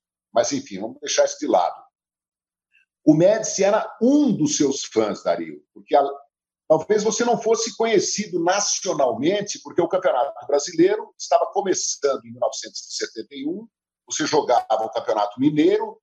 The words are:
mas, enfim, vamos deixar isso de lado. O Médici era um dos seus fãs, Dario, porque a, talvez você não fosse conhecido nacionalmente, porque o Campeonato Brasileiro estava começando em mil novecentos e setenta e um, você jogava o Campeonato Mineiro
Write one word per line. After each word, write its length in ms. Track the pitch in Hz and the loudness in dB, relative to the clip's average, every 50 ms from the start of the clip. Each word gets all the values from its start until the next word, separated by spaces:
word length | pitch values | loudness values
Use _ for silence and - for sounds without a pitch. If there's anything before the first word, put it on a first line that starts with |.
| _ _ _ _ _ _ - | _ _ _ _ _ _ 0
mas, 180 | 117 117 - | 0 0 0
enfim, 280 | 143 127 - - 98 92 | -2 -6 -8 -8 -10 -10
vamos 200 | 107 120 131 - | -10 -10 -12 -12
deixar 260 | 151 135 - 147 143 | -10 -4 0 0 0
isso 120 | - - | 0 -2
de 80 | - - | -4 -2
lado. 340 | 135 - 90 87 - - - - _ _ _ _ _ _ _ _ _ _ _ _ _ _ _ _ _ _ _ _ _ _ _ - | 2 2 2 2 0 -4 -8 -18 _ _ _ _ _ _ _ _ _ _ _ _ _ _ _ _ _ _ _ _ _ _ _ 4
O 120 | 151 156 | 4 6
Médici 480 | 156 175 196 220 220 214 - - - 190 | 6 6 4 4 2 0 -4 -2 0 2
era 340 | 196 214 208 - - - - | 2 2 2 0 -4 -4 0
um 320 | 220 254 285 302 294 247 | 2 4 4 4 4 2
dos 260 | 175 135 151 - - | 2 2 0 0 2
seus 280 | - 151 135 - - - | 2 0 0 0 -2 -6
fãs, 380 | - - 110 110 104 90 - - | -4 -2 0 0 0 -2 -4 -2
Dario, 400 | 92 85 82 82 78 73 73 _ _ - | -2 -2 -2 -4 -10 -12 -16 _ _ -20
porque 220 | 101 98 - 147 | -20 -4 2 2
a, 80 | 143 - 202 208 - - _ _ _ _ _ _ _ _ - | 2 2 2 -4 -10 -14 _ _ _ _ _ _ _ _ 2
talvez 340 | 156 156 - - 214 214 196 | 2 2 2 0 0 2 2
você 220 | 220 196 - 247 | 0 0 0 0
não 160 | 240 226 - | 0 0 0
fosse 340 | - 220 226 220 - 226 - | 2 0 0 0 -2 -4 -4
conhecido 640 | - 226 226 220 180 - - - 202 208 175 175 170 165 | -2 0 2 2 2 2 0 -2 -4 -6 -4 -4 -2 0
nacionalmente, 1160 | 175 190 202 196 - - - - 185 160 147 135 123 110 107 139 165 202 208 - - - - - | 0 0 0 0 -2 -4 -4 -4 -4 -2 0 0 0 0 0 0 0 0 0 -2 -6 -10 -12 -14
porque 180 | 143 - - | -8 -2 -2
o 60 | 170 | -2
Campeonato 580 | - 190 180 - 175 143 127 120 - - - - | 0 0 0 0 0 0 0 0 -2 -4 -10 -4
Brasileiro 680 | - 143 143 - 180 170 160 175 - 214 220 - - _ | -2 -2 0 -2 0 2 2 4 4 2 0 -6 -10 _
estava 300 | - - - 175 - - - | -10 -2 0 2 2 2 0
começando 720 | - 202 196 190 - - - - - - - 139 131 - 117 | -4 -4 -2 -2 -2 -2 -4 -6 -4 -2 -2 -2 -2 -2 -8
em 80 | 117 | -12
mil 80 | 117 123 | -8 -6
novecentos 400 | 117 110 - - - 107 - - | -6 -4 -6 -8 -12 -14 -14 -16
e 160 | - - - | -14 -12 -10
setenta 380 | - 110 - - 113 107 - 143 | -10 -10 -10 -10 -12 -14 -14 -12
e 140 | 135 139 | -10 -8
um, 200 | 151 180 208 233 - _ _ _ _ _ _ _ | -8 -8 -8 -12 -16 _ _ _ _ _ _ _
você 200 | - - - 156 | -10 -6 -6 -2
jogava 560 | - - 147 - - 123 117 - - 110 110 110 | 0 0 0 2 2 2 0 2 0 -2 -2 -2
o 80 | 107 | -4
Campeonato 480 | - 117 - 120 113 107 104 101 - 123 | -6 -6 -2 -2 0 0 0 -2 -2 0
Mineiro 600 | 135 151 156 147 160 185 208 214 - 208 - _ | 0 2 4 4 4 4 4 2 0 -4 -12 _